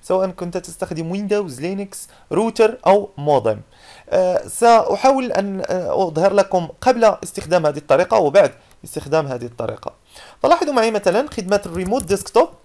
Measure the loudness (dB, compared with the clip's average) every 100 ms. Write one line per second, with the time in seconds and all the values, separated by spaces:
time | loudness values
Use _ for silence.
0 | -2 -2 -2 -6 -8 -8 -10 -10 -8 -6
1 | -6 -6 -2 -4 -4 -8 -8 -8 -10 -14
2 | -18 _ _ -2 -2 2 2 2 4 4
3 | 2 -6 0 2 2 -2 -8 _ -20 -20
4 | -4 0 2 0 -4 0 6 6 4 0
5 | 2 2 0 -4 -4 -6 -4 -4 -2 -2
6 | -2 0 2 2 2 0 -4 -2 0 4
7 | 2 2 -8 -12 -2 0 0 -4 0 2
8 | 4 2 4 4 2 0 _ _ -12 -12
9 | -2 -2 -2 -6 -10 -8 -8 -8 -12 -16
10 | _ -20 -20 -2 2 2 2 0 0 0
11 | 0 0 -2 -6 -2 -2 -2 -8 -4 -4
12 | -2 -4 0 2 2 -2